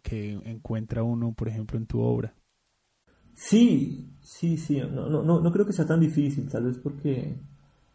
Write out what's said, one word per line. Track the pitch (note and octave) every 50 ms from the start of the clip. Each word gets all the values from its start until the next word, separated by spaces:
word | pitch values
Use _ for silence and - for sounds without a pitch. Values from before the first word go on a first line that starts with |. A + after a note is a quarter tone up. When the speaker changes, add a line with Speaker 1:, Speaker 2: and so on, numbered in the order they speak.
| -
Speaker 1:
que | - A#2 A2 G#2 G#2 G#2 G2 -
encuentra | A2+ A2+ A2+ - - A2+ A2 A2 - - A2+ A2+
uno, | A#2 A#2+ A#2 A#2 A#2 A2+
por | - - A#2
ejemplo, | G#2+ A2 G#2+ - - A2+
en | A2+
tu | - A#2+ A#2
obra? | A#2 A#2+ A#2+ A2+ A2 A2 - _ _ _ _ _ _ _ _ _ _ _ _ _ _ _ _ _ _ _ _
Speaker 2:
Sí, | - - - G3+ A3+ A#3+ A3+ E3+ C3 - - - - - - - -
sí, | - - - - F3 E3+ E3 -
sí, | - - C#3+ C3+
no, | B2 - C#3 C3+ - C#3+
no, | D3+ C3+ D3
no, | D#3 E3+ D#3+
no | D#3+ E3+
creo | F3 G3+ G3+
que | G3+ G3
sea | - D#3
tan | - D#3+ E3
difícil, | E3 D3 - D3 C#3+ C#3 C#3+ C#3 - -
tal | - A#2 A#2+
vez | B2 B2 -
porque, | - C#3+ C#3 - - D3 C3 B2 - - B2 - - - - - _ _ _ _ _ _ _